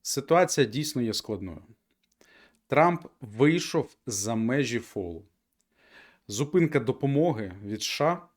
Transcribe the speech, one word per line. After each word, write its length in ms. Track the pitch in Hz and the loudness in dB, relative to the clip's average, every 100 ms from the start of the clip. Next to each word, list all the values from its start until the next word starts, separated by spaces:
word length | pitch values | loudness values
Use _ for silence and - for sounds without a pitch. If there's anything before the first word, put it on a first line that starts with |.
Ситуація 640 | - - 135 165 175 - 117 | -4 -6 2 4 4 2 0
дійсно 340 | 123 151 131 | 0 -4 -2
є 120 | 117 | -2
складною. 500 | 101 - 101 95 78 - _ _ _ _ _ _ _ _ _ _ | -2 -6 -8 -8 -12 -18 _ _ _ _ _ _ _ _ _ _
Трамп 380 | 139 170 170 - _ | 4 4 2 -8 _
вийшов 760 | 110 110 143 170 - 165 123 _ - | -16 2 4 4 0 -4 -4 _ -8
за 300 | 98 104 113 | -6 -2 0
межі 440 | 113 139 127 117 | 0 0 0 -4
фолу. 460 | - 107 90 82 - _ _ _ _ _ _ - - _ - | -6 -8 -8 -10 -16 _ _ _ _ _ _ -20 -20 _ -10
Зупинка 520 | 104 143 180 165 151 | -6 0 2 2 0
допомоги 760 | 117 123 139 139 170 113 101 98 | -2 -2 0 2 2 0 -6 -10
від 180 | 101 104 | -8 -6
С 60 | - | -6
Ш 180 | - 147 | -2 0
А 220 | 170 - | -2 -8